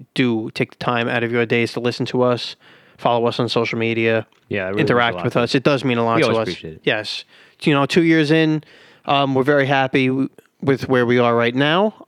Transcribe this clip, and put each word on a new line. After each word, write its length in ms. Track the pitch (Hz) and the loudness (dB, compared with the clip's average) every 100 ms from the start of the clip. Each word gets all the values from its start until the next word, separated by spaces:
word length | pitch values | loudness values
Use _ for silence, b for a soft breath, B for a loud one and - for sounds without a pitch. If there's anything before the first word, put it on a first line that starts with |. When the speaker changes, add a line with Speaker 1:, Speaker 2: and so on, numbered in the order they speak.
| - - | -6 -2
Speaker 1:
do 340 | 123 113 120 | 0 0 -4
take 200 | - 127 | -6 -6
the 60 | - | -6
time 240 | - 120 120 | -4 -2 -2
out 160 | 123 | -2
of 80 | 117 | -2
your 140 | 120 117 | -2 0
days 280 | 120 113 | 0 -2
to 60 | 123 | -2
listen 260 | 120 - 127 | -4 -4 -2
to 160 | 127 | 0
us, 320 | 123 120 - - b b b b | 0 0 -4 -14 b b b b
follow 280 | 127 120 120 | 0 0 0
us 120 | - | -2
on 100 | 117 | -2
social 280 | 120 117 117 | -2 -2 -2
media, 480 | 113 113 113 113 110 _ - | -2 0 0 0 -4 _ -8
Speaker 2:
Yeah, 160 | 101 | -6
it 60 | 92 | -4
really 80 | 104 | -2
means 120 | - | 0
a 40 | |
Speaker 1:
interact 220 | 120 120 90 | 2 0 0
Speaker 2:
lot 60 | 113 | -2
Speaker 1:
with 80 | |
Speaker 2:
to 80 | 120 | 0
Speaker 1:
us. 120 | 120 | 0
It 100 | 139 | 0
does 200 | 139 139 | 2 0
mean 140 | 131 117 | 0 -2
a 60 | 117 | 0
lot 100 | 113 | 2
Speaker 2:
We 60 | |
Speaker 1:
to 60 | 127 | 2
Speaker 2:
always 100 | 110 | 0
Speaker 1:
us. 20 | 104 | -2
Speaker 2:
appreciate 200 | 87 82 80 | -6 -12 -8
it. 60 | |
Speaker 1:
Yes. 400 | 147 110 - - - b b b | -4 -4 -4 -10 -14 b b b
You 120 | 165 | 0
know, 120 | 139 139 | 2 2
two 160 | 180 | 2
years 280 | 165 160 147 | 4 4 4
in, 320 | 160 156 156 - B B B B | 2 2 0 -4 B B B B
um, 300 | 139 139 135 | -2 0 0
we're 80 | |
very 240 | 131 143 135 | 2 2 2
happy 400 | 139 131 139 131 | 0 0 0 0
w-, 220 | 131 135 - _ _ | 0 -4 -8 _ _
with 280 | 139 131 - | -2 -2 0
where 160 | 127 120 | 2 2
we 140 | 123 | 4
are 160 | 120 117 | 4 2
right 180 | 117 | 0
now. 400 | 127 147 170 214 - | 0 2 2 0 -4